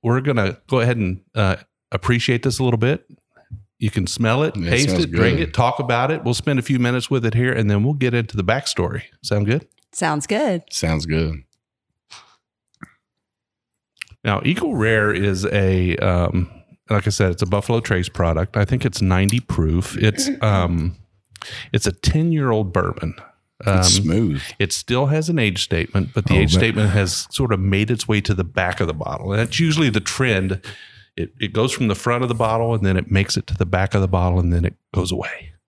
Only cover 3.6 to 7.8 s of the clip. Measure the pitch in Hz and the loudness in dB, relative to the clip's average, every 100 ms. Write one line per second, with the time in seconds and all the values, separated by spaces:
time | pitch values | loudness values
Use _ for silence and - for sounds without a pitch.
3.6 | - _ 107 107 87 - 113 123 156 101 | -20 _ -2 -2 -4 0 0 2 0 -2
4.6 | 85 120 143 180 - 85 92 85 - - | 0 2 2 2 0 2 2 2 -2 2
5.6 | 123 120 123 120 131 160 123 120 - 135 | 0 0 -2 0 0 -2 -2 -2 0 -2
6.6 | 117 131 120 123 - 135 117 113 123 123 | 0 0 2 0 0 0 0 2 0 2
7.6 | 104 101 | 2 2